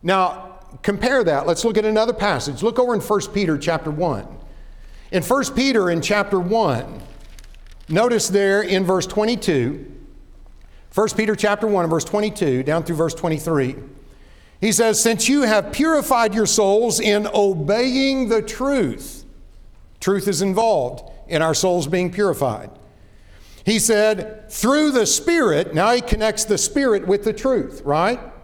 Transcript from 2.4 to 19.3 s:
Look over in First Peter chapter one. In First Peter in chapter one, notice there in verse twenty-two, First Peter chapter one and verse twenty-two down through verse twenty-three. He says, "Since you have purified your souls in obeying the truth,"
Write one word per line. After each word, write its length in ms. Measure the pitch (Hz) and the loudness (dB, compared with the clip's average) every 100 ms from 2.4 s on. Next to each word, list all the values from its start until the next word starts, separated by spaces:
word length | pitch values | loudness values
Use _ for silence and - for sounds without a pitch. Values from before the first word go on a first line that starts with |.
| 143 131 | -4 -2
Look 160 | 214 226 | -2 2
over 140 | 247 | 0
in 80 | 220 | 0
First 320 | - 208 - | 0 -2 0
Peter 240 | 202 190 151 | -2 0 0
chapter 340 | 165 160 160 | 0 -2 -2
one. 340 | 151 175 113 104 - - - - - - - - | -2 -2 -2 -8 -14 -18 -18 -18 -18 -18 -20 -4
In 100 | 190 | -4
First 320 | 170 262 - | 0 0 0
Peter 360 | 202 269 233 185 | 0 2 2 2
in 120 | 170 | 0
chapter 380 | - 208 202 196 | 0 0 2 0
one, 640 | 175 226 196 120 - - - - - - - - - - - | 0 0 2 0 -4 -12 -16 -18 -20 -20 -20 -20 -20 -20 -2
notice 400 | 165 240 233 - | 2 4 2 2
there 320 | 196 196 196 | 2 4 2
in 240 | 214 190 185 | 2 0 2
verse 200 | 185 185 | 0 0
twenty-two, 840 | - 214 240 - 147 120 147 - - - - - - - - - - - | -2 0 0 0 0 0 -4 -12 -18 -20 -20 -20 -20 -20 -20 -20 -20 -6
First 260 | - 214 - | 0 0 2
Peter 180 | 214 214 | 0 2
chapter 320 | 208 208 220 | 2 2 2
one 160 | 202 | 2
and 80 | 170 | 2
verse 140 | 160 160 | 0 0
twenty-two 580 | 208 214 208 165 127 | -2 -2 0 0 0
down 200 | 135 160 | 0 -2
through 140 | 160 160 | -2 -2
verse 180 | 165 156 | -2 -2
twenty-three. 600 | 175 156 165 156 131 - - - - - - - - - | -4 -4 -2 0 -2 -4 -14 -20 -20 -20 -20 -20 -20 -4
He 100 | 220 | 0
says, 300 | 196 226 214 | 2 2 2
"Since 260 | 233 226 - | 2 2 2
you 140 | 285 | 2
have 320 | 247 214 202 | 4 2 0
purified 600 | - 311 311 - 254 226 | -2 2 2 2 2 2
your 120 | 202 208 | 2 0
souls 560 | - 196 202 233 202 | 2 4 4 2 0
in 260 | 208 208 214 | 0 0 0
obeying 960 | - 202 180 147 214 262 254 269 262 247 | 2 2 0 0 0 0 0 0 0 0
the 120 | 220 | 0
truth," 840 | 214 - 262 277 156 107 - - - | -2 -4 -2 0 0 -4 -12 -16 -20